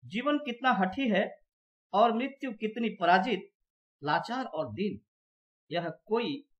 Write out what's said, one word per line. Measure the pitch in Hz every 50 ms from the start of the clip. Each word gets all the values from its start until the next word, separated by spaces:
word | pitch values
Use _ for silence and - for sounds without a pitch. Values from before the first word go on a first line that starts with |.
| -
जीवन | 123 - 220 247 294 294 285
कितना | - - 233 - - 262
हठी | 240 185 190 185 - - 269 233
है | 202 185 226 - - _ _ _ _ _ _ _ _ _ _ _
और | - 196 226 233
मृत्यु | 220 226 262 277 269 _ - 262
कितनी | 220 - 220 214 214 240 226 220
पराजित, | 185 - 180 170 175 - - 254 220 - - - _ _ _ _ _ _ _ _ _ _ -
लाचार | 147 151 170 - - 233 262 262
और | - - 156 156 -
दीन, | 104 110 196 208 - - _ _ _ _ _ _ _ _ _ _ _ _ _ _
यह | 156 170 165 165
कोई | 160 - _ - 208 233 240 - 277 285 - _ _